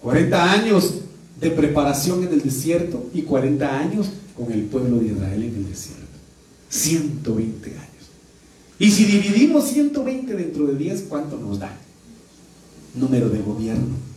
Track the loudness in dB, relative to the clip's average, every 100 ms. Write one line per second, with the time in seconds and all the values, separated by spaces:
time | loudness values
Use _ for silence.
0 | 2 2 4 4 4 4 4 4 2 -2
1 | -10 -18 -20 -4 -2 2 2 2 2 0
2 | 0 0 0 0 0 -4 0 0 0 -6
3 | -6 -6 -2 0 2 0 0 -2 -2 -2
4 | -4 -6 -16 -10 -4 -4 -2 -2 0 0
5 | 0 -2 -2 -4 -4 -6 -8 -10 -14 -16
6 | -20 -20 -20 _ _ _ -10 -4 0 0
7 | -2 -6 -4 -2 -2 -6 -12 -16 -18 -20
8 | -20 -20 _ _ -20 -20 -20 4 4 6
9 | 6 4 4 4 6 6 2 2 0 0
10 | -4 -4 -6 -6 -6 -2 -2 0 -2 -4
11 | -6 -8 -6 -8 -8 -8 -8 -14 -20 -20
12 | -20 -20 -20 -20 -20 -20 -20 -20 -16 -4
13 | 0 2 2 0 -4 -4 -4 -2 -4 -6
14 | -10